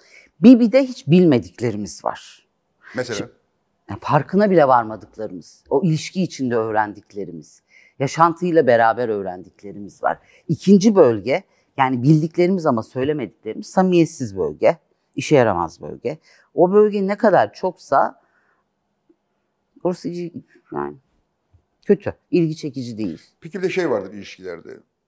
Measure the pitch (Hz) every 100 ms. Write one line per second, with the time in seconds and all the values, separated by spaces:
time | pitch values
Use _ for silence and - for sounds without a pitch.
0 | _ _ _ - 196 247 233 262 262 247
1 | - 175 175 123 - - 120 104 101 -
2 | - - - - _ _ _ _ - 117
3 | 120 104 - _ _ _ _ _ - 101
4 | - 139 - 190 208 180 139 123 110 110
5 | - - 107 92 - - - 139 180 156
6 | - 190 175 - 127 117 110 107 107 98
7 | - 101 87 82 - _ _ _ _ -
8 | 135 - 170 165 180 160 123 117 113 113
9 | 120 104 95 90 90 _ 101 95 98 -
10 | 62 85 _ _ - - - 196 214 196
11 | 135 110 98 165 - _ _ - 131 127
12 | 127 156 151 - 175 190 156 113 110 131
13 | 135 151 113 - 107 107 - - 185 175
14 | 160 - 120 95 78 76 110 165 _ _
15 | _ - - 147 113 87 82 - 73 -
16 | 117 160 _ _ _ 147 175 202 214 208
17 | 190 202 220 165 107 - 95 - - 135
18 | 185 - _ _ _ _ _ _ _ _
19 | _ _ _ _ _ _ _ _ 175 180
20 | - 175 175 - - _ _ 147 143 143
21 | _ _ _ _ _ _ _ _ - 202
22 | - - _ 170 165 160 156 135 120 107
23 | 101 80 _ _ 165 190 180 185 165 113
24 | 95 101 95 - 92 82 90 - _ _